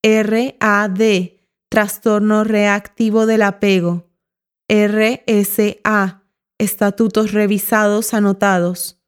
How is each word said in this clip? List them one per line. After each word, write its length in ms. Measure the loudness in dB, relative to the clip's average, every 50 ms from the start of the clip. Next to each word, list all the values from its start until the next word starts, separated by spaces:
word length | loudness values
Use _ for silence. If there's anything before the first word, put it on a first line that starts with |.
| 2
R 540 | 2 2 2 0 0 -2 -2 -2 -4 -4 _
A 300 | -2 0 0 0 -2 -2
D, 580 | -2 0 0 0 2 0 -2 -6 _ _ _ _ _ _ _ _
Trastorno 720 | -2 -2 -2 -2 -6 -4 -2 0 0 2 2 2 2 0 0
Reactivo 840 | 0 0 0 2 2 0 -2 -6 -12 _ _ -2 0 2 2 2
del 180 | 2 2 2 2
Apego. 680 | 0 0 0 0 0 2 2 0 -2 -4 -4 -8 _ _ _ _ _ _ _ _ _ _ _ _
R 560 | _ 0 2 2 2 2 0 0 0 -2 -4 _
S 540 | 0 0 0 0 0 0 0 -2 -2 -2 -4 _
A, 400 | -2 0 0 0 -2 -6 _ _ _ _ _ _ _ _ _
Estatutos 720 | -4 -4 -2 -2 -2 -2 0 0 -2 0 0 0 -2 0
Revisados 800 | 0 0 0 0 0 -2 -2 -2 0 0 2 2 0 -2 -4 -2 -2
Anotados. 880 | 0 0 0 0 0 0 0 0 0 0 -2 -4 -6 -10 -14 -14 _ _